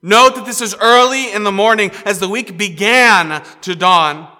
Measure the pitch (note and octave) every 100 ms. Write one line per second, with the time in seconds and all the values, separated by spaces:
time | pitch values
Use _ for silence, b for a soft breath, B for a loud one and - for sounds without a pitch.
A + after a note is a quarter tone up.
0 | E3+ G#3+ C4 C4 A3+ A#3 A3+ G3 A3+ A#3+
1 | B3 C4+ B3+ G3+ G#3 G3 G#3+ A3 G3+ B
2 | - G3 F#3 G#3+ A#3 F3 G3+ D#3+ G3+ B3
3 | A#3+ G3+ D#3+ D#3 B B - F3 F3+ F3+
4 | D#3 D3 D#3 _